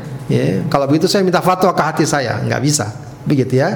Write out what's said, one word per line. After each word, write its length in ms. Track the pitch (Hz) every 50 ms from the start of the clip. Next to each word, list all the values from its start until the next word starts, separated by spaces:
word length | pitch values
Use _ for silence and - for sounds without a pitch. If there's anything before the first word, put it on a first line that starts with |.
| - - - - -
Ya, 340 | - 135 123 131 151 180 190 170
kalau 180 | 165 - 143 139
begitu 200 | 135 147 160 165
saya 140 | 170 - 208 190
minta 180 | 180 175 175
fatwa 300 | 156 175 180 180 202 185
ke 100 | 165 175 156
hati 220 | 151 156 160 165
saya." 360 | - - 143 131 110 110 110
Nggak 200 | 123 117 117 117
bisa. 260 | 120 151 - - 104 110 - - - - - - -
Begitu, 320 | - 151 135 123 104 127
ya. 140 | 127 143 180 214